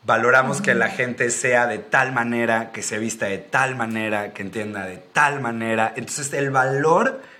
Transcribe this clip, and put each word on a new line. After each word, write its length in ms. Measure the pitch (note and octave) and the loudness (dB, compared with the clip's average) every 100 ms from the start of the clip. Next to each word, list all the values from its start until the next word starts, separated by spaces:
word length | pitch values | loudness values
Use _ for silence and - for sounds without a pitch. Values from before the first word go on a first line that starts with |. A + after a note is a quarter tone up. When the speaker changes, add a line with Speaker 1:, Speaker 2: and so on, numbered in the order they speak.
Speaker 1:
Valoramos 580 | A2 A2+ A#2+ C3 B2+ - | 0 2 6 6 4 0
que 100 | G#2 | 0
Speaker 2:
Ujú. 80 | A#2 | 2
Speaker 1:
la 100 | A2 | 2
gente 420 | - B2 A#2 A#2+ | 0 -4 -2 -2
sea 340 | - B2+ B2 A#2+ | 0 2 4 2
de 140 | G#2+ | -2
tal 320 | - C#3 C3 | -2 0 0
manera, 600 | C3 A#2 A#2 A#2 A2+ A2+ | 0 -2 0 2 0 -2
que 120 | A2 | -8
se 160 | G2 G#2+ | -6 -4
vista 260 | A2+ - G2+ | -4 -4 -6
de 140 | F#2+ | -6
tal 360 | - C3+ C3 B2+ | -2 0 0 -2
manera, 580 | A2+ A2 A2 G#2+ G#2 | -4 -4 -2 -2 -4
que 100 | - | -8
entienda 420 | G2 A2 G#2+ G2+ F#2 | -10 -8 -8 -8 -10
de 120 | F#2 | -12
tal 420 | - - D3 B2+ | -4 2 2 0
manera. 500 | A#2+ A#2 A2+ A2+ A2 C3 | -4 -4 -2 0 0 -2
Entonces, 360 | A2+ - C#3 | -10 -8 -6
el 180 | A#2 C#3 | -4 0
valor 720 | C3 C3 C#3 D#3 F3+ B3 - - | 2 2 2 4 4 2 -2 -12